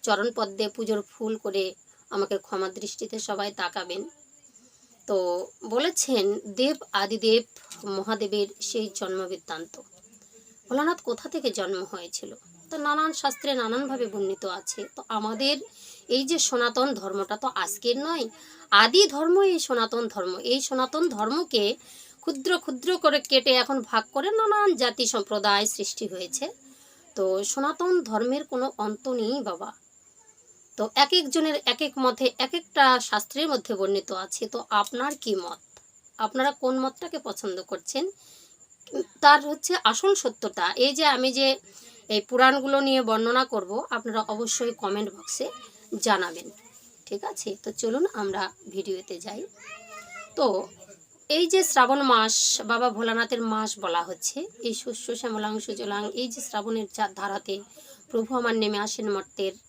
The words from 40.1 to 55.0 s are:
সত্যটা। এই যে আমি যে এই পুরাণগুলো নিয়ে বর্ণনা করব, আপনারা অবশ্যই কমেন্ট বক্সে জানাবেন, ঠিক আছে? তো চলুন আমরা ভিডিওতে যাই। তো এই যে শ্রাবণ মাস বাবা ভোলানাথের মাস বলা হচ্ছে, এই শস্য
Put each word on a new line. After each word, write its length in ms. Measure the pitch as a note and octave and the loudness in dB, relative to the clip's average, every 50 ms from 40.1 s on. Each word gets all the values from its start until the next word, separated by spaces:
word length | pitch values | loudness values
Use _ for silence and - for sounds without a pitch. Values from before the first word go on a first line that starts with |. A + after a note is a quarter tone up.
| G4+ | 4
সত্যটা। 580 | - - B3+ A3 - - G#3 - - F3 F3+ - | 4 2 -4 -4 -2 -6 -6 -2 0 -2 0 2
এই 160 | - A#3+ C#4 C#4 | 4 4 4 4
যে 100 | C4+ D#4+ | 4 4
আমি 280 | D4 C4+ B3 B3+ C4 B3+ | 4 4 4 2 0 2
যে 240 | C4 C4+ C4+ C4+ C4+ - - - - - - - - - - | 2 2 2 2 0 -4 -20 -20 -20 -20 -20 -20 -20 -8 -2
এই 120 | A3 G#3+ | -2 -2
পুরাণগুলো 600 | G3+ - B3+ B3 B3+ C4 C4 C#4+ B3+ C#4 C#4 C#4 | -2 0 4 6 8 8 6 4 2 2 2 2
নিয়ে 220 | C#4 C4+ C4+ C4 B3 | 4 4 4 4 4
বর্ণনা 420 | A3 A3 A3 A3+ A#3 A#3+ B3+ C4 | 2 2 2 2 4 4 2 2
করব, 380 | B3+ - G#3+ F#3+ F3+ G3+ A#3+ D#4+ - | 2 0 -4 -4 -2 -6 -6 -4 -4
আপনারা 300 | C4 A3+ G#3+ A#3 A3 A3 | -4 -4 -4 -2 -2 -2
অবশ্যই 520 | G#3+ G#3+ G#3+ G#3+ A#3 A3+ - - B3 A#3+ A#3 | -2 -2 -4 -4 -4 -4 -2 -2 -2 -4 -4
কমেন্ট 380 | - - G3 G3 G#3 G#3+ G3+ G3 | -4 -4 -4 -2 -2 -4 -6 -8
বক্সে 360 | - - - - - - - - - - - - - - - - G#3+ | -12 -12 -10 -6 -6 -6 -6 -8 -12 -18 -20 -20 -20 -14 -10 -8 -4
জানাবেন, 500 | - A#3 G#3 F#3 F3+ F3 E3 E3+ E3 - - - - - - - - - - - - | 2 2 2 2 2 -4 -6 -10 -14 -16 -18 -20 -20 -20 -20 -20 -20 -20 -20 -20 -12
ঠিক 180 | - - G3+ - | -8 -8 -8 -6
আছে? 320 | - - - - G#3+ G3 G3+ - | -8 -8 -8 -8 -8 -8 -8 -10
তো 100 | A3+ A3 | -12 -8
চলুন 340 | - - A3+ A3 C4+ E4+ G#4 - | -4 -4 -2 0 2 0 0 0
আমরা 380 | A#3+ G#3 G3 F#3+ G#3 F#3+ F#3+ - _ - - | -2 -4 -4 -2 -4 -4 -6 -8 _ -20 -10
ভিডিওতে 500 | - G3 F#3+ - F#3+ F#3 F#3+ - F#3 E3+ | -8 -8 -4 -4 -6 -6 -6 -10 -12 -12
যাই। 240 | F3+ G#3+ G#3 A3 E4+ G#4+ - D#5+ - D5+ D#5+ D#5+ E5+ E5+ D#5+ D#5 E5+ F5 F5+ F5 E5+ E5 - | -10 -12 -12 -10 -12 -14 -16 -18 -18 -16 -16 -16 -16 -18 -18 -18 -16 -16 -16 -16 -16 -10 0
তো 320 | - D4+ A#3+ G3 F#3 - - - - - - - - - _ - _ _ _ | 2 2 4 4 2 -2 -6 -14 -20 -20 -20 -20 -20 -20 _ -20 _ _ _
এই 180 | D4 D#4+ F4+ | 2 2 4
যে 180 | E4 G4 F#4+ F#4 | 6 6 4 4
শ্রাবণ 380 | - - C#4 B3+ A#3+ C4+ C#4+ C#4+ | 4 6 6 6 6 6 4 6
মাস 580 | C4+ B3 A3+ A3 A3 A3 - - - - - | 6 6 6 6 4 4 2 2 2 2 0
বাবা 300 | - G#3 A#3 A3+ B3 B3 | 0 0 0 2 2 2
ভোলানাথের 520 | A3 G#3 A#3 A3+ A3+ A3+ A#3 A3+ B3+ A#3+ A#3 | 2 2 -2 0 2 0 0 0 0 -2 0
মাস 360 | A3 G#3+ A3 A3 G#3 - G#3 | 0 0 0 -2 -2 -4 -4
বলা 240 | F#3+ F3+ E3+ E3+ E3 | -4 0 0 0 0
হচ্ছে, 440 | E3+ F#3 E3+ - - - C#4 E4+ A4 - - - | -2 -6 -6 -6 -6 -4 -4 -10 -10 -12 -8 -6
এই 120 | A#3+ A3 | -6 -6
শস্য 420 | - - - A#3 - | -4 -6 -8 -10 -10